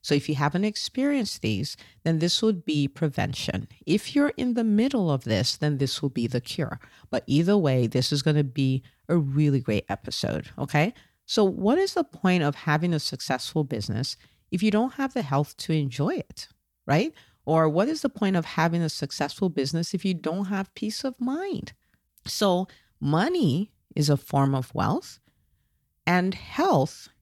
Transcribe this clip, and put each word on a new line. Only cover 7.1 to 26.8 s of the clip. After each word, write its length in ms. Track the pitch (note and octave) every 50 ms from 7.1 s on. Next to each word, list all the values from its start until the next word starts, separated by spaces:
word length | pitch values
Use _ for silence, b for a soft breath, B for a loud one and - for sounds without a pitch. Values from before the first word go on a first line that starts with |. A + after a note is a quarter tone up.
| - A#2 -
either 320 | - C#3 D3+ E3+ F#3 G#3
way, 300 | G#3 E3 C#3+ C3 B2+ B2
this 240 | A2 - - B2 -
is 100 | D3 C#3+
gonna 220 | - D#3 D3+ D3+ C#3+
be 400 | C3 A#2+ C#3 C3+ C3 C3 C3 b b b b b -
a 80 | F3
really 420 | F3 D3 C3+ C3+ D3 D3+ D3 C#3 C3
great 240 | A#2+ - G#2+ - - -
episode, 600 | G2 - - - - - - - - D2 - - - -
okay? 340 | C3+ - - D3 D#3 A3 - b b b b b _
So 180 | - - A#3 G#3
what 360 | F#3+ - - F#3+ G#3 C4+ F4+
is 160 | G4 F#4 -
the 80 | F4 E4
point 400 | _ - - - F#3 F3+ F3+ D3+
of 100 | C#3+ C#3+
having 400 | - - D#3+ D3 D3+ E3+ F3 E3+
a 60 | D3+
successful 640 | - - - B2 - - C3 B2 - - - D#3+ D3
business 520 | C3 B2+ A2 G2 - - A2+ C3+ - - b b b b b b b
if 100 | - F3
you 80 | G#3 G#3+
don't 240 | G3+ G#3+ A#3+ C4 -
have 220 | - C4+ C4+ -
the 80 | B3 D#3+
health 340 | C3+ C#3 C#3+ D3 - -
to 160 | - - - D#3+
enjoy 440 | D#3 C#3+ C3+ A#2+ - C#3+ G#3 F#4
it, 320 | - - _ - - - _ _ _ _ _ _ _ _
right? 260 | - C#3+ D#3+ A#3+ D#4+ b b b b b b b
Or 240 | - D#3 D#3+ D#3+
what 200 | D#3 D3+ E3+ G#3
is 160 | C#4 D#4+ D4+ -
the 60 | C4
point 260 | - - G#3+ F#3+ F#3+
of 100 | F3 D#3
having 380 | - - - D#3+ E3+ E3+ E3+ E3+
a 60 | D3+
successful 600 | - - D3 - - - D3 C#3+ - - G3+ F#3
business 460 | D3 D3 C3 C#3 D3 E3 E3+ - -
if 100 | F3 -
you 80 | F#3+ F#3
don't 320 | D#3+ - D#3 E3 F#3+ G3+
have 300 | F#3 G3+ F#3+ F#3+ _ _
peace 280 | - G#3+ G#3+ G#3+ - -
of 160 | C4+ B3 _
mind? 540 | A#3+ B3+ C4+ E4 F#4+ G4+ F4+ - - - - _ _ _ _ _ _ _ _ - _
So 400 | - - - G#3 G3 F3+ F3+ F#3+ b b b b b b b
money 720 | - C#3+ D3+ E3 G#3 D#4+ F4+ F4 B3+ D3+ B2 E3+ G#3 - _ _ _ _ -
is 160 | C#3+ D3 C#3+
a 60 | D3
form 360 | C3+ - - - C#3 C#3 C#3 C#3
of 180 | C3 B2 - -
wealth, 440 | - F#2 G#2+ F3+ E4 - - - _ _ _ _ _ _ _ _ _ _ _ _ _ _ _ _ _ _
and 300 | D#3+ F3 F3+ F3+ F#3+ F#3+
health 720 | - - - - - E4 G4 C#4 C#3+